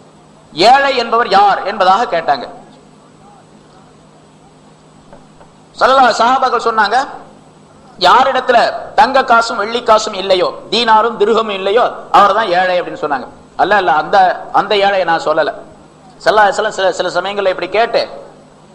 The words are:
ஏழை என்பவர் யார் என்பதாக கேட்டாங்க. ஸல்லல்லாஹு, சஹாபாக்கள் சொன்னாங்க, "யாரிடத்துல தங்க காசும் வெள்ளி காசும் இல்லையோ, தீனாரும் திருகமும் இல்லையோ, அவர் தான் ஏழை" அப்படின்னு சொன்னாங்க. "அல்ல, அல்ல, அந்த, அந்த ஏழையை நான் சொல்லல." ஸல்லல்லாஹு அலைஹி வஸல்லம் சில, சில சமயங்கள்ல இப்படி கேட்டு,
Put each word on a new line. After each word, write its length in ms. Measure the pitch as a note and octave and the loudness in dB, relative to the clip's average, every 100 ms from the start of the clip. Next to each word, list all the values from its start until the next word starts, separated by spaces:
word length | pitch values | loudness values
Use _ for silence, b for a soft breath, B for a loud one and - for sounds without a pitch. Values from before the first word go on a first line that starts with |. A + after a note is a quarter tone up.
| - - - _ - | -20 -20 -20 _ -10
ஏழை 440 | D3 G#3 C4+ C#4 C4 | 0 4 4 2 -2
என்பவர் 320 | A#3 A3+ A3+ | -2 -2 2
யார் 300 | F#3+ G3+ F3+ | 2 2 0
என்பதாக 400 | F#3 A3 F#3 G3 | -4 0 2 2
கேட்டாங்க. 400 | B3 E3+ D3+ C3+ B2+ - - - - - - - - - - - - - - - - - - - - - - - _ - - - - - - _ _ - | 0 -2 -2 -4 -6 -16 -20 -20 -20 -20 -20 -20 -20 -20 -20 -20 -20 -20 -20 -20 -20 -20 -20 -20 -20 -20 -20 -20 _ -20 -20 -20 -20 -20 -20 _ _ -2
ஸல்லல்லாஹு, 340 | A3+ C4+ B3 G#3+ | 0 2 2 2
சஹாபாக்கள் 460 | A#3 C4 B3+ A3+ | 0 0 0 -2
சொன்னாங்க, 320 | A#3 A3 G3+ A#3+ C#4+ - - - - - - - - - | -2 -2 0 -2 -4 -10 -20 -20 -20 -20 -20 -20 -20 -2
"யாரிடத்துல 600 | F3+ A3 C4+ C4 B3+ A3+ D#3 - - | 2 4 2 0 0 2 2 -2 -2
தங்க 300 | - A3+ C4+ | 2 2 2
காசும் 320 | B3+ A#3 A3+ A#3+ | 2 2 0 -4
வெள்ளி 260 | G#3 A#3 | -6 -4
காசும் 300 | A3+ G#3+ - | 2 2 0
இல்லையோ, 360 | G3+ G3 F#3 D3+ - - | -6 -2 0 0 -4 -6
தீனாரும் 480 | G#3+ A#3 A3 A3+ A3 | -2 2 2 2 0
திருகமும் 380 | G#3 G#3+ A3 G3 | 0 0 -2 -4
இல்லையோ, 240 | G3 A3 F3 - - | -2 0 0 -4 0
அவர் 240 | E3+ G3+ | 4 4
தான் 140 | G3+ A3 | 2 0
ஏழை" 320 | F3 F#3 F3+ | 0 0 -2
அப்படின்னு 220 | D#3+ D#3 | -4 -6
சொன்னாங்க. 260 | D3 C3+ A#2 - - - | -6 -6 -8 -18 -10 -2
"அல்ல, 200 | D#3+ G#3 | 0 2
அல்ல, 160 | F3+ | 2
அந்த, 240 | D3+ D#3+ G3 F#3 - - | 0 2 2 2 0 -4
அந்த 240 | D3 G3 G#3 | -2 0 0
ஏழையை 280 | G3 G3 | 0 0
நான் 200 | E3+ E3 | 0 -2
சொல்லல." 280 | D3+ D#3+ D3 - - - - - - - | 0 -2 -2 -6 -14 -20 -20 -20 -20 -6
ஸல்லல்லாஹு 240 | D#3+ G#3+ G3+ | 0 2 2
அலைஹி 60 | |
வஸல்லம் 220 | G3 G#3+ F#3 | 0 -4 -2
சில, 140 | F#3+ | -2
சில 160 | E3+ F3+ | -2 -4
சமயங்கள்ல 400 | E3+ F#3+ G3+ F#3+ | -4 -4 -4 -4
இப்படி 200 | F3 F3 | -4 -4
கேட்டு, 400 | G3 A#3 F3+ A2+ - - - - - - | -2 0 -2 -6 -10 -20 -20 -20 -20 -20